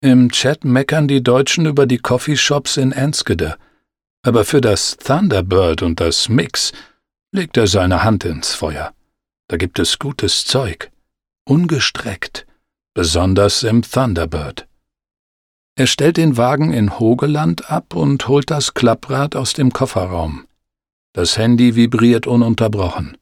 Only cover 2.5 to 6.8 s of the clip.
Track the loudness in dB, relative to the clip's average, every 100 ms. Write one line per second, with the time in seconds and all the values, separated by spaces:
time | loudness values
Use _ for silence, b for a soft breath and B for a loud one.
2.5 | -2 -2 -2 -2 0 -2 -2 -2 -2 -2
3.5 | -8 _ _ _ _ _ _ 0 2 2
4.5 | 2 2 0 -2 -8 -2 0 2 0 2
5.5 | 2 2 0 -2 -2 -2 -2 0 0 0
6.5 | -4 -6 B